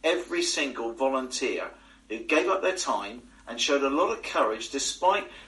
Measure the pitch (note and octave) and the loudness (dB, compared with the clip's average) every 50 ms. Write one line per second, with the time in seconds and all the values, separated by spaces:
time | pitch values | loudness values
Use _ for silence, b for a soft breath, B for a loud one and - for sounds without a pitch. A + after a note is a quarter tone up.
0 | - D#3+ F3 F3+ - - E3+ E3+ E3+ - - D#3+ C#3+ C3+ A#2+ - A#2+ A#2 A#2 - | 0 2 2 2 0 -4 -2 -2 0 0 0 0 -2 -2 -2 -4 -4 -4 -2 0
1 | C3+ C3+ C3+ C3 B2+ B2+ - - C3+ A2 F#2 - - - B B B B B B | 0 2 2 0 -2 -2 -4 -2 0 0 0 -2 -4 -6 B B B B B B
2 | B - A2 A2+ - - D3+ D#3+ F3+ F#3+ F#3+ F#3+ F3+ F#3 F#3 - - C#3 A2+ G2+ | B -8 -8 -8 -2 2 2 4 4 4 2 2 2 0 0 0 -2 0 0 -2
3 | - G2+ A#2 B2 - B B B B - A#2 A#2+ - C#3+ C#3+ C#3 C#3 C3+ C#3 D#3+ | -2 -6 -10 -14 -16 B B B B -12 -4 -2 2 2 4 4 4 2 2 2
4 | F#3+ - - - - - - E3 B2+ A2 A2 A2 - - C#3 C3+ - - - - | 2 2 0 -4 -6 -2 0 2 2 2 0 -2 -6 -6 -4 -4 -2 -4 -4 2
5 | F3 F3+ G3+ G3+ F#3 B B B B | 4 4 4 4 0 B B B B